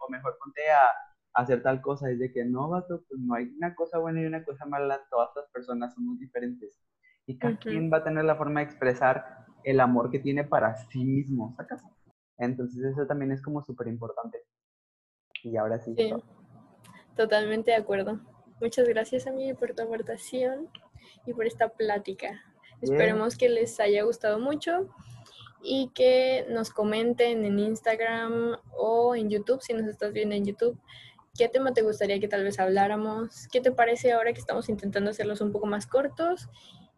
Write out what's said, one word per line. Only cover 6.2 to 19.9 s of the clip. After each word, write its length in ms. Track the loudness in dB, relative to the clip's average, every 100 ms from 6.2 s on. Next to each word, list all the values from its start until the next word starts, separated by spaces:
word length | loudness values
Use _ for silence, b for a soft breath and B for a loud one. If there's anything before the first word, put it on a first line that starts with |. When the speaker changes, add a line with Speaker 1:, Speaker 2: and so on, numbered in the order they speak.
| -10 -8 -6 -8 -14 -20 _ _ b b -14
Speaker 1:
Y 120 | -4
cada 160 | -2 -2
Speaker 2:
Ujú. 60 | -4
Speaker 1:
quien 280 | -2 2
va 60 | 0
a 60 | 2
tener 200 | 0 2
la 120 | 2
forma 240 | 0 -2
de 60 | -4
expresar 800 | -2 0 4 4 4 -2 -16 -20 _
el 180 | 2 4
amor 300 | 6 4 2
que 80 | -2
tiene 260 | 0 -2 2
para 320 | 2 2 0
sí 280 | -8 -4 0
mismo, 500 | 0 0 -2 -4 -8
¿sacas? 260 | -12 -14 -14 _ _ _ _ -6
Entonces, 460 | -4 -4 -6 -6 -4
eso 220 | -2 -2
también 260 | -2 -2
es 100 | -4
como 200 | -4 -6
súper 240 | -8 -10 -8
importante. 500 | -8 -8 -10 -10 -12 -18 _ _ _ _ _ _ _ _ -14 -6
Y 120 | -2
ahora 220 | -2 -4
sí, 140 | -2 0
Speaker 2:
Sí, 140 | 0
Speaker 1:
todo. 140 | -2 -8 -20 -20 -20 -20 _ B B -8 0
Speaker 2:
totalmente 540 | 2 2 2 0 4
de 40 | 2
acuerdo. 440 | 2 -2 -2 -6 -10 -20 -20 -6
Muchas 280 | -2 2 4
gracias, 380 | 2 0 -4 -4
amiga, 300 | -4 -4 -4
por 160 | -4 -4
tu 80 |
aportación 840 | -6